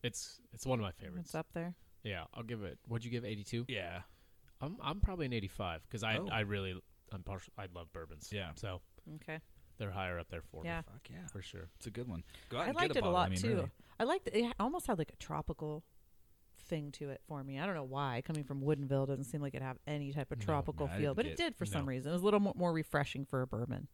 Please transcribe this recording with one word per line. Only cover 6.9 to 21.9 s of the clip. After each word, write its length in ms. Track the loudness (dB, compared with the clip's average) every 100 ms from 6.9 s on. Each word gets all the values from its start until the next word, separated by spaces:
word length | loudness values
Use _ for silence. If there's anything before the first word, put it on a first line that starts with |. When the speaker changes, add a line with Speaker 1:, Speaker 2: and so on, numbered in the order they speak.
| -20 -10
Speaker 1:
I'm 100 | -8
partial. 300 | -6 -6 -8 -12
I 80 | -10
love 180 | -10 -10
bourbons. 380 | -10 -10 -12 -6
Speaker 3:
Yeah. 180 | -4 -4
Speaker 1:
So 260 | -6 -6 -6 -10 -20 -14 -12
Speaker 2:
Okay. 220 | -8 -8 -10 -20 -20 -6
Speaker 1:
they're 120 | -4
higher 280 | -2 -2 -2
up 100 | -4
there 100 | -8
for 220 | -8 -8
Speaker 2:
Yeah. 140 | -4 -4
Speaker 1:
me. 60 | -6
Speaker 3:
Fuck 220 | -14 -14
yeah. 160 | -12 -10
Speaker 1:
For 100 | -10
sure. 260 | -10 -10 -12 -12
Speaker 3:
It's 100 | -10
a 40 |
good 180 | -6 -4
one. 160 | -6 -8 -16 -8
Go 100 | -2
out 40 |
Speaker 2:
I 20 | 0
Speaker 3:
and 80 | 4
Speaker 2:
liked 120 | 4
Speaker 3:
get 20 | 4
a 20 |
Speaker 2:
it 20 |
a 20 |
Speaker 3:
bottle. 100 | 6
Speaker 2:
lot, 120 | 6 6
Speaker 3:
I 20 |
mean, 80 | 4
Speaker 2:
too. 160 | 4 4
Speaker 3:
really. 140 | 2 -6 -20 0
Speaker 2:
I 40 |
liked 240 | 2 4 4
it. 60 | 4
It 160 | 2 2
almost 280 | 0 2 2
had, 100 | 2
like, 120 | 0
a 40 | -4
tropical 680 | -4 -2 -2 -4 -4 -6 -8 -20 -20 -20 -20 -20 -20 -20 -4
thing 240 | -2 -2
to 180 | -6 -8
it 100 | -8 -8
for 140 | -8
me. 140 | -4 -2
I 80 | -2
don't 80 |
know 100 | -2
why. 380 | -2 0 2 0
Coming 200 | 0 -2
from 180 | -2 0
Woodinville 440 | 4 4 4 4 4
doesn't 180 | 0
seem 180 | -2 -2
like 120 | -2
it 60 | -2
have 160 | -4 -6 -4
any 260 | -2 -2
type 200 | -2 -2
of 60 | -2
Speaker 1:
No. 60 |
Speaker 2:
tropical 420 | 2 4 2 0 0
Speaker 3:
No, 60 |
I 40 | 4
Speaker 2:
feel, 180 | 4
Speaker 3:
didn't 20 | 4
Speaker 2:
but 100 | 2
it 100 | 2
Speaker 3:
get, 80 |
Speaker 2:
did 120 | 0 0
for 100 | 0
some 160 | 0
Speaker 3:
no. 60 |
Speaker 2:
reason. 220 | 0